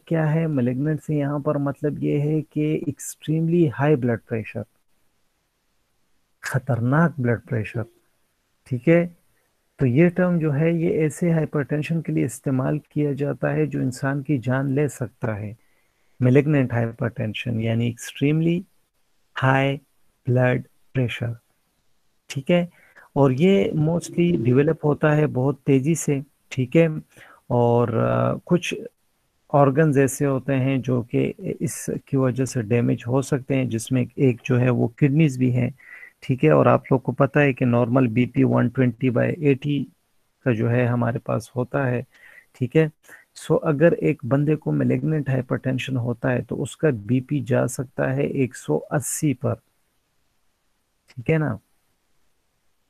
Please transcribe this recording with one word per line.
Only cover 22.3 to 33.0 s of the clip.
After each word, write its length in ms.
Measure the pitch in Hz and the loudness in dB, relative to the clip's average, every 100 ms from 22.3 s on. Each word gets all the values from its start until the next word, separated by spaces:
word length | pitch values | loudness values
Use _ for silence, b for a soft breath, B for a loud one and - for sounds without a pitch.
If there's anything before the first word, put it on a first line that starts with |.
| 143 - | -6 0
है। 200 | 175 175 b b b b 147 | 0 0 b b b b 2
और 160 | 139 | 4
ये 400 | 127 185 196 202 156 | 4 4 4 2 0
mostly 680 | 151 170 - - 175 170 123 | 0 -2 -4 0 0 2 2
डेवलप 340 | 123 147 156 | 4 4 2
होता 280 | 147 143 156 | 0 0 2
है 160 | 151 147 | 2 0
बहुत 320 | 120 135 131 - | 0 -2 -2 2
तेज़ी 300 | 135 139 160 | 2 2 -2
से, 280 | - 139 - _ - | -2 -4 -6 _ -10
ठीक 240 | 131 127 165 | -6 0 2
है। 260 | 165 156 - B B B - | 2 -2 -12 B B B -2
और, 460 | 123 120 120 120 117 | 2 4 4 2 0
अ, 380 | 120 120 120 - - | 0 2 0 -2 0
कुछ 300 | 175 - - - _ _ _ _ _ _ | -2 -2 -10 -12 _ _ _ _ _ _
ऑर्गन्स 440 | 143 139 135 160 135 | 4 4 4 2 4
ऐसे 280 | 135 - 143 | 2 0 -2
होते 280 | 131 - | -2 -2
हैं 280 | 135 131 135 | -2 0 -2
जो 220 | 139 123 | -2 -2
कि 220 | 117 135 135 - 185 - | -2 -2 -2 -4 -8 -6
इसकी 560 | 165 - - - - 139 | -6 -6 -8 -8 -4 0
वजह 280 | 131 120 131 | 0 0 -4
से 160 | 131 | -4
डैमेज 420 | 104 120 127 123 | 0 0 0 -2